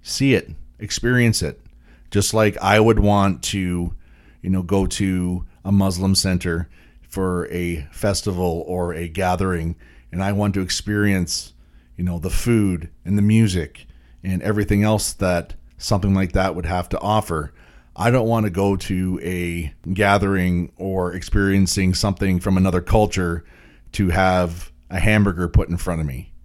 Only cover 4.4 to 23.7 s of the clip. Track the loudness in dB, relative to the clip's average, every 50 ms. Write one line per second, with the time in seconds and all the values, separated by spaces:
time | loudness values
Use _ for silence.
4.4 | -4 -2 -2 -2 0 0 0 2 2 0 -2 -2 -2 0 0 0 -2 -2 -4 -4
5.4 | -6 -10 -16 -10 -2 0 2 2 2 2 0 0 0 0 2 2 2 0 0 0
6.4 | 0 -2 -2 -2 -4 -8 -12 -20 -20 -20 _ -20 -20 -10 -6 -4 -2 -2 -2 -4
7.4 | -4 -6 -6 -6 -4 -4 -4 -6 -8 -12 -10 -4 -2 -2 -2 0 -2 -4 -2 0
8.4 | -2 -2 -2 -4 -6 -6 -4 -4 -4 -4 -4 -6 -8 -8 -4 -2 0 0 0 0
9.4 | 0 -2 -2 -2 -4 -6 -8 -8 -14 -20 -20 -20 -20 -10 -6 -4 -2 -2 0 0
10.4 | 0 0 0 -2 -4 -4 -6 -6 -4 -2 0 0 2 2 2 0 0 -2 -6 -8
11.4 | -10 -12 -20 -20 -20 _ _ -20 _ _ -10 -6 -6 -4 -4 -4 -4 -2 -2 0
12.4 | 2 2 2 2 2 0 -2 -4 -6 -12 -18 -14 _ -2 0 2 4 4 6 4
13.4 | 4 4 2 -2 -4 -4 -10 -20 -20 -20 -20 -20 _ -20 -20 -10 -6 -4 -4 -2
14.4 | -2 0 0 0 2 2 2 2 4 2 2 0 0 -4 -4 -2 0 0 0 0
15.4 | -2 -6 -14 -16 -16 -20 -18 -12 -4 -2 0 0 2 2 2 2 0 0 0 0
16.4 | 0 0 -2 -4 -4 -2 -2 -2 -2 -4 -6 -4 -2 0 0 0 0 -2 -4 -4
17.4 | -4 -6 -12 -20 -20 -20 -20 -20 _ _ -6 -2 0 2 2 2 2 2 0 0
18.4 | 0 0 0 0 0 2 0 -2 -2 -4 -2 -2 -2 -2 -4 -4 -4 -6 -4 -4
19.4 | -4 -4 -4 -6 -6 -8 -10 -12 -8 -6 -2 0 2 4 4 4 2 2 0 2
20.4 | 2 2 2 0 -2 -4 _ -8 -8 -4 -2 -2 -4 -4 -4 -8 -6 0 2 2
21.4 | 2 4 4 4 2 2 2 0 0 0 0 0 0 -2 -2 0 0 0 0 0
22.4 | 0 0 2 2 2 2 2 -2 0 2 4 4 4 4 0 -2 -2 -2 -2 -4
23.4 | -8 -14 -20 -20 -20 -20